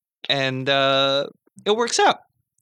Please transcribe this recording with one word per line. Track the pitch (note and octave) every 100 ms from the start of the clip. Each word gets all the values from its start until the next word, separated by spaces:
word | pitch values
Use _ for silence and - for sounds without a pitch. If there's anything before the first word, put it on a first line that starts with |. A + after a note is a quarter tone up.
| _ _ -
And, | C#3 C3+ C3 C3
uh, | C#3 C3+ C3+ C#3 C#3 - - _ - G3+
it | G#3+
works | A#3+ -
out. | G4 - - _ _ _